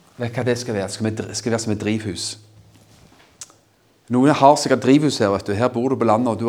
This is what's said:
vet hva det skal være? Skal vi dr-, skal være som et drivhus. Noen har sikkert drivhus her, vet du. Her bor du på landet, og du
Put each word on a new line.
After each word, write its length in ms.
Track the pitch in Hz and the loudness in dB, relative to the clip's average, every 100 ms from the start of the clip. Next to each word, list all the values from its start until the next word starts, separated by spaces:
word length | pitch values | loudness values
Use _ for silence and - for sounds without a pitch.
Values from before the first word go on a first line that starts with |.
| _ - | _ -10
vet 220 | 120 127 | -8 -4
hva 60 | 123 | -2
det 80 | 120 | -2
skal 180 | 123 104 | -2 -4
være? 140 | 95 | -6
Skal 140 | - 110 | -4 -4
vi 60 | 110 | -4
dr-, 140 | 98 | -8
skal 200 | 101 117 | -6 -2
være 100 | 113 | -2
som 100 | 113 | -2
et 80 | 104 | -4
drivhus. 460 | 104 110 104 85 - - - _ _ _ _ _ - _ _ - - _ _ _ _ _ - | -2 -4 -4 -8 -10 -12 -20 _ _ _ _ _ -20 _ _ -20 -20 _ _ _ _ _ -4
Noen 240 | 123 135 143 | 2 4 6
har 160 | 135 147 | 6 4
sikkert 240 | 139 123 | 2 0
drivhus 340 | 120 143 151 - | 4 4 4 0
her, 140 | 104 | 0
vet 160 | 98 - | 0 -2
du. 60 | 101 | -2
Her 140 | 123 | -2
bor 160 | 117 131 | 0 -2
du 80 | 123 | 0
på 80 | 117 | 2
landet, 240 | 107 123 | 2 0
og 80 | |
du 80 | 104 | -2